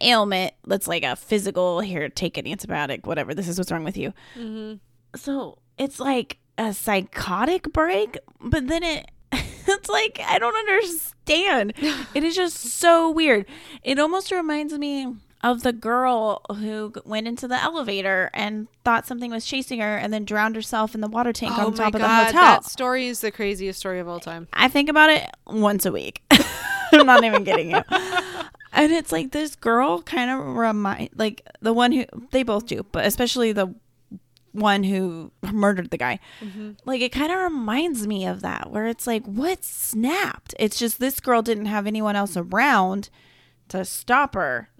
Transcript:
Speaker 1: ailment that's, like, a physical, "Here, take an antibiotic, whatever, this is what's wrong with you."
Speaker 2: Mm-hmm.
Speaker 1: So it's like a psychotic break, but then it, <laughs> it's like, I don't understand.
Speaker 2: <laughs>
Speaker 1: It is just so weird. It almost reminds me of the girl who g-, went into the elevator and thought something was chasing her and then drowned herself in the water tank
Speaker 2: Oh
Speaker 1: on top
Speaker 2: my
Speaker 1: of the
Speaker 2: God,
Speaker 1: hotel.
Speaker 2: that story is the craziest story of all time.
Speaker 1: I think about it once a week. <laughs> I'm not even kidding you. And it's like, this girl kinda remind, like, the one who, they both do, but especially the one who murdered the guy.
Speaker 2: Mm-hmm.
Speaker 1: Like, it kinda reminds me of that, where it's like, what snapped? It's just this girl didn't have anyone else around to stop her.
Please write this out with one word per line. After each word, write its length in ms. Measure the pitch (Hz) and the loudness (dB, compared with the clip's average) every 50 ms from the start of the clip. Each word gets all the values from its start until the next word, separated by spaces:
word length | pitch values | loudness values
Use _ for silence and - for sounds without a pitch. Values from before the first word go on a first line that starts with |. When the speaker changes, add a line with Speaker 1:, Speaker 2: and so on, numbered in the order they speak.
Speaker 1:
ailment 520 | - 240 247 226 208 202 196 185 185 185 - _ - - | 2 4 4 4 4 2 0 -2 -2 -4 -6 _ -6 -4
that's, 200 | 190 202 - - | -4 -2 -2 -2
like, 140 | 170 170 - | -2 -2 -2
a 120 | 131 123 | -2 -4
physical, 640 | - - - 220 208 190 196 - 180 180 180 175 175 | -4 -4 -2 -2 0 0 -2 -2 0 0 0 0 0
"Here, 300 | 220 196 180 156 147 139 | -2 -4 -4 -6 -6 -6
take 280 | - - 185 165 - - | -6 -6 -6 -6 -6 -6
an 80 | 143 | -10
antibiotic, 600 | - 165 208 - - 180 156 147 135 135 - - | -10 -10 -10 -8 -6 -6 -4 -4 -4 -6 -8 -6
whatever, 280 | - 165 151 135 95 156 | -6 -4 -4 -4 -6 -6
this 140 | 165 196 170 | -6 -6 -6
is 100 | 170 185 | -4 -4
what's 140 | 180 - | -4 -4
wrong 120 | 175 170 160 | -4 -4 -4
with 100 | 170 190 - | -6 -6 -6
you." 160 | - - - - - - - 247 | -6 -8 -8 -12 -18 -20 -18 -14
Speaker 2:
Mm-hmm. 380 | 233 220 220 220 220 214 220 202 _ _ _ _ _ _ - | -12 -12 -12 -12 -12 -14 -14 -16 _ _ _ _ _ _ -20
Speaker 1:
So 440 | - - 277 277 277 240 151 - _ _ _ _ - | -14 -8 -6 -6 -6 -6 -8 -12 _ _ _ _ -6
it's 220 | 262 269 - - | -6 -6 -6 -4
like 360 | 254 277 269 247 220 - - _ _ _ _ - | -4 -2 0 -2 -2 -4 -8 _ _ _ _ -4
a 160 | 226 220 196 | -4 -4 -4
psychotic 960 | - - - 208 196 185 - - - - - 180 190 226 285 359 370 - 302 | -4 -2 0 0 0 0 -2 -6 -8 -6 -4 -2 0 2 2 0 0 -2 -2
break, 460 | - 320 311 339 381 392 427 440 - - - _ - _ | 0 2 2 2 2 0 0 -2 -4 -8 -16 _ -18 _
but 260 | - 240 277 320 254 254 | -6 -2 -2 -2 0 0
then 160 | 320 339 349 | -2 -2 -2
it, 260 | 339 311 - - - - - | -2 -4 -6 -8 -12 -20 -20
<laughs> 120 | - - | -12 -6
it's 580 | - - - - - - - - 392 403 403 - | -4 -4 -4 -6 -10 -4 0 0 0 0 0 0
like, 300 | 392 415 440 440 - - - - | 0 0 0 0 -2 -4 -2 0
I 100 | 427 359 | 2 2
don't 160 | 453 466 440 | 2 2 0
understand. 1160 | 440 440 415 381 392 440 359 339 320 - - - _ - - 294 330 381 403 330 254 202 208 220 - | 0 0 2 2 2 2 0 -2 -8 -8 -10 -12 _ -2 0 2 2 4 4 2 2 0 0 -2 -2
Speaker 2:
<laughs> 360 | 269 302 294 262 262 - - | -2 -2 -2 -4 -6 -6 -2
Speaker 1:
It 80 | 285 294 | -2 0
is 120 | 330 330 | 0 0
just 220 | 370 359 349 - - | 0 -2 -2 -4 -6
so 520 | - 240 - - - 339 339 330 330 330 | -8 -8 -4 2 6 6 6 6 6 4
weird. 360 | 311 320 320 302 247 202 196 - 285 311 - - - 247 - | 2 2 4 4 4 4 2 -2 -10 -20 -20 -20 -18 -10 -6
It 160 | - 277 262 | -2 0 2
almost 320 | 294 311 349 381 381 - | 2 2 0 -2 -2 -2
reminds 420 | 392 370 339 311 302 294 302 294 311 294 | -2 -2 -2 0 -2 -2 -2 -4 -6 -6
me 360 | 285 285 285 277 269 247 233 214 - _ _ _ | -4 -4 -4 -4 -6 -6 -8 -12 -16 _ _ _
of 200 | - 240 247 233 | 0 0 2 2
the 100 | - 254 | 0 -2
girl 720 | 240 226 226 220 233 247 254 254 247 226 220 214 202 - - - | -2 -2 -2 -2 0 2 2 2 2 2 2 0 -2 -2 -4 -8
who 420 | 208 208 214 214 214 214 214 214 220 | -8 -6 -6 -6 -6 -6 -8 -8 -10
g-, 80 | - - | -14 -10
went 220 | - 214 220 220 233 | -8 -6 -6 -4 -6
into 200 | 240 240 - 247 | -6 -8 -6 -4
the 80 | 254 247 | -4 -2
elevator 680 | - 302 330 330 269 226 202 196 190 190 190 185 185 - - | -2 -2 -2 -4 -4 -4 -4 -2 0 0 0 0 0 0 -2
and 340 | - 208 208 214 214 214 - _ _ - | -4 -4 -4 -4 -6 -8 -10 _ _ 0
thought 220 | 247 233 226 233 - | 2 2 2 0 -2
something 220 | 254 240 247 240 | -8 -8 -8 -6
was 140 | 233 226 226 | -6 -8 -6
chasing 340 | - - 269 262 - 262 233 | -4 -4 -4 -4 -4 -4 -4
her 160 | 214 208 214 | -2 -2 -2
and 160 | 202 - 208 | -2 -2 -4
then 140 | 214 214 208 | -4 -4 -4
drowned 300 | 202 214 214 214 220 226 | -2 0 0 0 0 0
herself 380 | 220 214 - - 220 220 214 - | -4 -6 -4 -2 -2 -2 -2 -2
in 60 | 220 | -4
the 60 | 214 214 | -6 -4
water 240 | 220 226 240 240 | -2 -2 0 0
tank 220 | 226 - 233 - 233 226 | -2 -2 -4 -4 -2 0
Speaker 2:
Oh 100 | 208 214 | 0 0
Speaker 1:
on 60 | 220 | 0
top 40 | 226 | 0
Speaker 2:
my 60 | 226 214 | 0 0
Speaker 1:
of 60 | 208 | 2
the 60 | 214 | 2
Speaker 2:
God, 260 | 220 214 226 226 226 | 2 4 6 6 6
Speaker 1:
hotel. 160 | 226 226 339 | 6 6 8
Speaker 2:
that 240 | 359 285 208 - - | 10 10 10 8 4
story 400 | - - - 262 247 254 262 254 247 | -2 -6 -4 -2 0 0 0 -2 -2
is 140 | 240 - | -4 -4
the 100 | - 220 | -4 -6
craziest 480 | 208 - 220 202 208 185 190 196 190 - | -4 -4 -4 -4 -4 -4 -6 -8 -8 -8
story 200 | - 196 185 180 | -6 -6 -6 -6
of 80 | 175 170 | -6 -6
all 100 | 175 175 | -8 -10
time. 280 | - 170 165 165 170 - | -10 -10 -12 -12 -12 -4
Speaker 1:
I 160 | - - - 262 | 2 4 4 4
think 220 | 269 285 285 294 | 4 2 2 4
about 220 | 302 302 302 311 | 6 6 8 8
it 120 | 311 302 - - - - _ - | 6 4 0 -4 -12 -18 _ -6
once 380 | - 220 208 208 208 196 - | -2 2 2 2 2 0 -2
a 60 | 190 160 | -2 -2
week. 300 | 87 67 - - - _ - | -4 -6 -8 -12 -6 _ 6
<laughs> 640 | 294 - - - - - - - - 784 762 719 | 6 6 6 4 -4 -8 -6 -6 -6 -6 2 6
I'm 140 | - 302 294 | 8 8 10
not 180 | 262 254 - - | 10 10 8 8
even 220 | 453 427 523 403 | 6 4 2 2
kidding 240 | - - - - 170 | 2 0 0 0 0
you. 100 | 381 - - - - 370 370 370 370 359 370 370 359 349 320 - - - - - | 0 0 0 0 -2 -2 -2 -2 -4 -4 -4 -4 -8 -12 -12 -12 -16 -20 -12 -2
And 200 | - - 302 302 | 2 4 4 6
it's 200 | 320 339 311 - | 4 2 0 -2
like, 200 | - - 277 262 | -4 -4 -4 -4
this 240 | - 294 311 302 - | -4 -4 -4 -6 -6
girl 460 | - - 226 233 240 254 302 349 349 | -4 0 2 2 4 4 2 0 -2
kinda 340 | 311 - - 254 247 247 262 269 | -4 -4 -2 -2 0 0 -2 -4
remind, 720 | 285 277 254 240 226 226 214 208 202 196 196 - - - - | -4 -4 -2 0 0 0 0 0 -2 -4 -4 -4 -8 -8 -4
like, 260 | - 220 214 214 - - - - - | -2 -2 -2 -4 -6 -14 -20 -12 -4
the 120 | - 220 226 | -2 0 2
one 180 | 233 247 247 | 4 4 4
who, 140 | 240 262 240 - - - 240 262 | 4 2 -2 -4 -8 -16 -8 -2
they 120 | - 262 262 | 0 0 0
both 240 | 240 214 208 233 - | 2 0 -2 -2 -4
do, 180 | - 113 196 - | -8 -8 -8 -6
but 140 | - - - | -2 0 0
especially 460 | 202 202 - 247 233 - 254 240 226 | 0 2 0 0 0 0 0 0 0
the 220 | 214 202 190 185 185 - _ _ _ _ _ - 202 196 _ _ _ _ _ _ | 2 0 -2 -2 -4 -10 _ _ _ _ _ -20 -20 -20 _ _ _ _ _ _
one 320 | - 202 214 214 202 202 196 | -4 0 2 2 4 4 2
who 480 | 190 196 190 190 180 165 165 160 - - _ - 202 | 2 0 0 0 -2 -4 -8 -12 -16 -16 _ -8 -4
murdered 400 | 202 214 202 202 202 185 175 - | 0 2 4 4 4 2 -2 -4
the 60 | - 143 | -4 -2
guy. 220 | 123 123 123 196 - - - - | -2 -2 -2 -4 -8 -14 -20 -16
Speaker 2:
Mm-hmm. 300 | 226 208 185 208 214 214 208 - - | -14 -14 -12 -12 -14 -14 -14 -12 -6
Speaker 1:
Like, 160 | - 262 254 | -4 -2 0
it 100 | 247 247 | -2 -2
kinda 240 | 247 262 294 311 349 381 | 0 0 -2 0 0 0
reminds 720 | 370 359 320 277 233 208 220 262 330 359 302 240 208 208 | -2 -2 -2 -2 -2 -2 0 0 0 0 -2 -2 -2 -2
me 180 | 214 196 185 | -2 -2 -2
of 160 | 180 180 185 | -4 -4 -4
that, 300 | 190 185 - - - - | -6 -8 -6 -6 -8 -6
where 160 | - 208 214 226 | -4 -4 -2 -4
it's 180 | 233 - - 247 | -4 -4 -4 -2
like, 160 | 233 220 226 | -2 -2 -4
what 380 | 214 196 214 277 349 381 359 - | -6 -4 -2 -2 -2 -2 -2 -6
snapped? 920 | - - - - - - 220 226 254 320 392 403 - - - - - - - | -10 -8 -6 -6 -4 -2 0 0 0 0 0 -2 -2 -4 -8 -14 -12 -6 -2
It's 180 | - 208 - - | -2 -2 0 0
just 200 | 233 233 220 - | -2 -2 -2 -2
this 200 | 240 262 - - | -2 -2 -2 -2
girl 220 | - - 247 233 | 0 2 2 2
didn't 240 | 220 233 226 208 208 208 | 2 2 0 -2 -2 -2
have 180 | 208 214 202 208 | -2 -2 -2 -2
anyone 280 | 214 220 214 208 202 | -2 -2 0 0 0
else 200 | 202 202 196 185 185 | 0 -2 -2 -2 -4
around 720 | 170 175 185 202 247 285 262 208 190 185 190 202 202 - _ _ _ _ _ _ _ _ _ _ _ - | -4 -2 0 2 4 4 6 4 4 2 0 -2 -6 -8 _ _ _ _ _ _ _ _ _ _ _ -10
to 160 | - 185 185 | -6 -6 -6
stop 480 | - - - - - 240 269 285 269 - | -6 -8 -8 -2 2 2 2 2 2 0
her. 340 | 202 175 143 127 120 110 - _ - | -2 0 0 -2 -2 -6 -8 _ -16